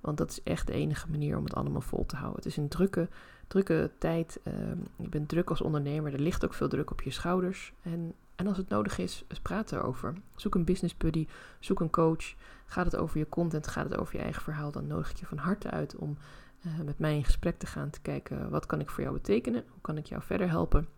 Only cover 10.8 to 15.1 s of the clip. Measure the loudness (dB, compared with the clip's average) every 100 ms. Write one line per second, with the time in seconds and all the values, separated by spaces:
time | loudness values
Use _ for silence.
10.8 | 2 2 2 4 -2 -6 -18 -14 0 2
11.8 | 4 6 6 4 -2 -10 -16 -18 -6 2
12.8 | 2 2 0 0 0 0 2 0 -2 -2
13.8 | 0 0 0 -2 -4 -4 -4 -2 -2 -4
14.8 | -2 -2 -2